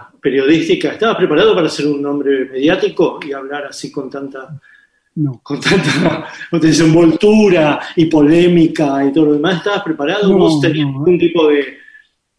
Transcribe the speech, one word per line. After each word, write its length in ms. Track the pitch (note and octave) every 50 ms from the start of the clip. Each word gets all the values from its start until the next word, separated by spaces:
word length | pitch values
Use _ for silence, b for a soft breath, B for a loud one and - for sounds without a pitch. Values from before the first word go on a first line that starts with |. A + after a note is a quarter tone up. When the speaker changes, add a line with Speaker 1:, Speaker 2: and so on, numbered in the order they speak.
| - - _ _
Speaker 1:
periodística? 720 | - C#3+ B2 C3+ C3+ C#3 E3 D#3+ D#3+ E3+ F#3 - - D3 -
¿Estabas 240 | - G#3 A3+ G3+
preparado 360 | F3 F3+ D#3+ D3+ D#3 G3+ A3 G3
para 160 | F#3 D#3+ D#3
ser 180 | - - C#3+
un 160 | D3 C#3+ C#3 C#3+
hombre 400 | C#3+ C#3+ C#3+ C3+ C#3 C#3 C3 B2+
mediático 760 | B2+ C3 C3 C#3 D#3+ F#3 F#3 G#3+ G3 - - D#3+ B2+ - - -
y 60 | C#3+ C#3
hablar 320 | C3+ C3 C#3 - - C#3+
así 260 | - - - - B2+
con 180 | - D3+ C3 B2+
tanta, 500 | - C#3 C#3 C#3 C#3 C3+ C3+ - D3+ C3+ b b b b b b b b b b _
Speaker 2:
No. 260 | D#3+ D3 C#3 B2 - _
Speaker 1:
con 160 | - C#3+ -
tanta 680 | - - F#3+ F#3+ D3+ D3 B2+ D3+ F#3 E3 - - B B B B B B
<laughs> 60 | E3+ E3
desenvoltura 1200 | C#3+ D#3+ D3 D3 E3+ D#3+ D#3 E3+ F3 E3 D#3+ - G#3 G#3 G#3+ A3 G#3+ G3 F3+ E3+ D3+ - - B B B B
y 80 | F3 D#3+
polémica 1000 | D#3 D#3+ D3+ D3 D3 E3 E3+ F3 F3+ F3 E3+ D#3+ - - - D3+ C#3 C3+ C#3 C#3
y 60 | C#3
todo 140 | C#3 D#3+ D#3
lo 80 | D3 D3
demás? 240 | D3 D3+ F3+ F#3
¿Estabas 260 | E3 - G#3 G3+ G3 -
preparado? 460 | E3 D#3 - C#3+ D3+ F#3 G#3+ G3+ F#3+
Speaker 2:
No, 80 | G3
Speaker 1:
¿Vos 240 | F#3 F3 D#3+ D#3+ D3
tenías 260 | C#3+ D#3+ D3 D#3 D3
Speaker 2:
no. 120 | C#3 C3+ C3+
Speaker 1:
algún 200 | D3+ F3 F3+ E3
tipo 300 | E3+ E3 E3+ E3+ D#3 D3+
de, 280 | D3 C#3+ C3+ B2+ - b b b b b b b b _ _ _ _